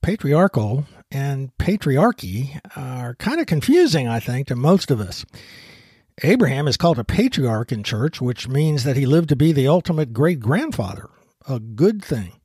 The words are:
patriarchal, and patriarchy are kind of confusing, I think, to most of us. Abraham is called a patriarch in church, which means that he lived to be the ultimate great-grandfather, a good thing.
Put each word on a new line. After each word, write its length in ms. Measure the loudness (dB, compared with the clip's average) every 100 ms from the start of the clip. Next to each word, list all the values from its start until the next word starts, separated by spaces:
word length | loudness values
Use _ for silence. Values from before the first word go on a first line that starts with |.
patriarchal, 840 | -2 -4 0 2 2 2 -2 -2 -4 -12 _
and 480 | -6 -4 -4 -8 _
patriarchy 1000 | -2 0 0 2 2 0 -6 -6 -6 -8 -14 -12
are 400 | -8 -8 -10 -6
kind 240 | -4 -2
of 80 | 0
confusing, 640 | -2 4 4 6 2 0
I 100 | -2
think, 280 | -2 -4 -4
to 100 | 0
most 340 | 4 2 2
of 80 | -2
us. 260 | -2 -10 -16 -20 -20 -20 -20 -20 _ _ _ -4
Abraham 460 | 2 4 2 2 -2
is 80 | 2
called 240 | 2 2
a 60 | 0
patriarch 640 | 0 0 0 0 0 -2
in 100 | -6
church, 380 | -4 -2 -2 -2
which 300 | -6 -4 -4
means 340 | 0 0 0
that 140 | 0 0
he 80 | 4
lived 240 | 4 4
to 80 | 2
be 160 | 4
the 160 | 4 4
ultimate 420 | 2 2 -2 -2
great-grandfather, 960 | 0 0 0 0 0 -2 -4 -6 -8 -16 _ _ _ -8
a 140 | -8
good 420 | -8 0 2 2
thing. 300 | -6 -6 -6 -14